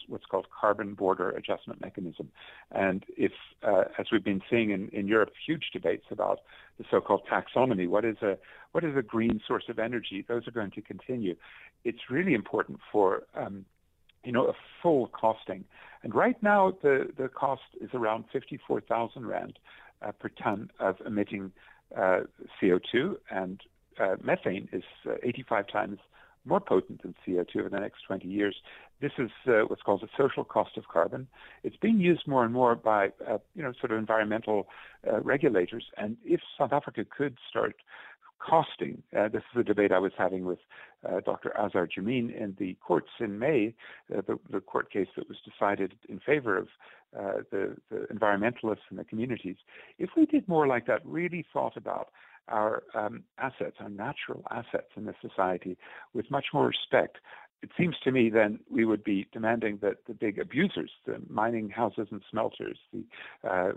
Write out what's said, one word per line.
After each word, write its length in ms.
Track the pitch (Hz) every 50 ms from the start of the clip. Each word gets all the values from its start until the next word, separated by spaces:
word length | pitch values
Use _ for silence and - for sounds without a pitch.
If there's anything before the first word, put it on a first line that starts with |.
| -
what's 200 | - - 101 -
called 200 | - - 95 90 - - -
carbon 320 | - 107 101 104 110 101 101
border 380 | 98 101 92 95 - 90 98
adjustment 500 | - - - - 98 - - - - -
mechanism. 480 | - - - - 90 82 78 - 78 69 _ - - - - - - -
And 320 | - - 98 95 92 98 - - -
if, 160 | - 127 95 - - - - - _ -
uh, 180 | 113 101 95 101 - - -
as 100 | 98 - 113
we've 100 | 107 95
been 200 | 107 98 95 - -
seeing 180 | 120 117 113 107
in, 220 | 101 95 101 -
in 180 | - 107 101 98
Europe, 240 | 110 110 101 - - - -
huge 240 | - 165 156 - - -
debates 320 | - - - 107 - - -
about 300 | 110 107 95 98 98 - - - - - - - _
the 80 | - 113 -
so-called 320 | - 98 - - 104 95 -
taxonomy, 640 | - - 98 - - - 123 127 131 113 92 90 87
what 160 | 92 104 110
is 140 | 113 110 -
a, 160 | - 101 95 - - - - - - - -
what 120 | 165 170
is 100 | 160 139
a 80 | 135 113
green 380 | 107 - 113 113 113 107 107 - -
source 160 | 131 104 - -
of 80 | 117 117
energy? 480 | 110 117 123 117 101 - 98 98 98 -
Those 180 | 120 120 113
are 40 | -
going 220 | 117 117 107 95 -
to 100 | 110 -
continue. 520 | - 98 92 - - 127 123 110 90 82 - - - - - - - _ _ -
It's 260 | 120 - - - -
really 240 | 123 151 185 196 139
important 460 | 107 95 - - 110 - - 69 - - - -
for, 300 | 107 101 92 98 - - - -
um, 300 | - 131 104 98 98 95 _ _ _ _ _ _ _ _ _ _ _ -
you 80 | 123 120
know, 140 | 120 135
a 60 | - - - - - - - -
full 240 | 175 160 135 113 -
costing. 560 | - - - 110 110 - - - 95 92 95 - _ - - - - - -
And 120 | 120 101
right 260 | 123 180 233 247 - 208
now, 320 | 208 208 202 190 190 185 190 -
the, 260 | 143 139 131 139 127 -
the 120 | - 131 127
cost 340 | - - - 139 135 - - - - -
is 100 | - 101 -
around 300 | 127 117 107 110 113 - -
fifty-four 520 | - 135 - - 147 131 - - 139 120 -
thousand 440 | - 117 113 117 107 - 139 120
rand, 320 | 101 95 90 90 - 85 _ _ - - - - - _ - -
uh, 100 | 107 -
per 160 | _ - 117
ton 420 | - - - 117 104 98 113 - _ -
of 160 | 117 95 92 - -
emitting, 460 | 127 110 101 104 - - 98 98 95 - _ - - - _ _ - -
uh, 240 | - 101 92 92 92 - - _ - - - - -
C 120 | - 95 90
O 60 | 92
two, 400 | - - - 123 143 190 208 - - -
and, 320 | 107 98 92 92 95 98 - _ _ _ _ _ _ -
uh, 180 | 110 95 95 - -
methane 460 | 123 165 185 - 110 92 101 117 -
is, 120 | - 95 - - - - - -
uh, 60 | 113 - -
eighty-five 440 | 123 120 139 127 - 123 104 101 -
times 300 | - 104 101 95 101 - _ _ _ - - - _ _ -
more 160 | 127 160 196
potent 420 | 190 - - 95 - - 107 - -
than 120 | 90 90 _ -
C 140 | - 90 87
O 60 | 87
two 160 | - - 107
over 80 | 95 92
the 120 | 101 101
next 220 | 101 104 - - -
twenty 220 | - 113 95 - 87
years. 280 | 98 101 104 101 92 - - - - - - - _ -
This 120 | 139 143 - -
is, 120 | 131 104 - - -
uh, 140 | 131 117 107 110 -
what's 140 | - - -
called 200 | - 101 95 -
the 60 | 107 -
social 280 | - 135 131 - - 135
cost 320 | - - 113 95 - -
of 120 | - - -
carbon. 400 | - 82 85 - - 127 131 - _ - - - - - -
It's 140 | - -
being 240 | - - 220 226 214
used 260 | 175 175 170 - -
more 180 | 147 139 131 120
and 80 | 117 120
more 220 | 127 127 120 117
by, 380 | 117 - 110 107 104 98 101 - - -
uh, 120 | - 113 104 - _ -
you 80 | - 156
know, 100 | 127 123 -
sort 120 | - 120 113
of 60 | 110
environmental, 720 | 110 104 110 110 107 107 107 110 113 107 107 101 92 - - - - - - - - -
uh, 100 | 110 107
regulators. 640 | - 127 127 143 165 143 110 95 90 - - 120 - - -
And 200 | - 104 104 117 - -
if 160 | - 170 170 - - - -
South 140 | 147 123 143
Africa 320 | 143 - - - - 101
could 340 | - - - 143 143 120 - - -
start 280 | - 110 107 110 - - - - - - - - - _ _ - _ -
costing, 640 | - - 160 165 151 - - - - 69 - - - _ - -
uh, 80 | 104 110
this 140 | 113 110 - - -
is 80 | 120
a 40 | 107
debate 260 | 95 104 104 101 98
I 80 | 92 92
was 140 | 95 95 -
having 280 | - 98 90 95 92 92
with, 160 | 90 87 - _ _ - - - - - _ -
uh, 120 | - 95 95
Doctor 360 | - 104 104 - - 123 - -
Azar 300 | 107 98 - 101 87 82
Jammine 420 | - - 92 110 135 127 117 120
in 240 | - - 110 101 95 -
the 160 | 104 92 92
courts 360 | - - - 175 - - - - -
in 200 | 117 107 98 104
May, 360 | 120 147 160 123 104 113 117 _ - - - - - - -
uh, 60 | 107 95 -
the, 100 | 113 - - -
the 120 | - 98
court 320 | - - - - - - -
case 160 | 104 92 - -
that 120 | - - -
was 100 | - - -
decided 500 | 110 - - 113 101 101 98 98 92 - - _ -
in 120 | 110 92
favor 360 | - - 147 151 127 113 95
of, 120 | 92 95 - _ _ - - - - _ _ - 110
uh, 240 | 101 95 104 - - -
the, 260 | - 98 95 101 - - - -
the 160 | 110 98 104 - -
environmentalists 720 | 104 110 104 101 98 104 117 127 - - 110 104 - - -
and 80 | 98 92
the 60 | -
communities. 520 | - - 110 117 131 120 101 - 92 92 - _ _ - - - - - -
If 120 | - 185 -
we 80 | 330 311
did 220 | - 311 285 196
more 220 | 185 175 156 151 135
like 180 | 127 120 113
that, 180 | - 117 - -
really 400 | 131 147 160 175 175 165 175 151 _ -
thought 240 | 143 131 120 -
about 340 | - 104 104 95 98 - - _ - - - - - _ -
our, 360 | 117 110 107 110 113 - - - -
um, 300 | 113 107 104 117 123 - _ _ -
assets, 380 | 127 135 - - - - - -
our 100 | 107 104
natural 540 | 101 98 104 135 143 - - - 131 - - - -
assets 360 | 117 117 - - - - - -
in 80 | - 107
this 120 | 101 90 -
society 560 | - 113 - - 95 92 90 87 - 92 90 - - - - - - - -
with 160 | 123 110 -
much 160 | 135 139 - - -
more 120 | 147 131 123
respect, 500 | - - - - - 123 85 - - - - - - - - - _ _
it 100 | - - -
seems 200 | - 170 175 - - -
to 80 | 135 127
me 180 | 127 117 113
then 300 | 107 113 107 104 107 - - -
we 140 | - 120 113
would 180 | 110 110 101 101
be 240 | 110 101 95 104 - -
demanding 460 | 113 110 110 117 120 113 110 104 101 104
that 140 | 101 - - _
the 80 | - 113
big 240 | 107 120 107 101 -
abusers, 540 | - 90 - 135 190 202 - - 64 - - - -
the 140 | - - - - -
mining 400 | - 107 107 117 117 113 110 101
houses 380 | 101 110 120 107 - - 110 101 110
and 100 | 101 - -
smelters, 480 | - 110 113 107 - - 104 101 104 - _ _ -
the, 120 | 101 - - - - - - - - -
uh, 260 | - 95 92 90 98 -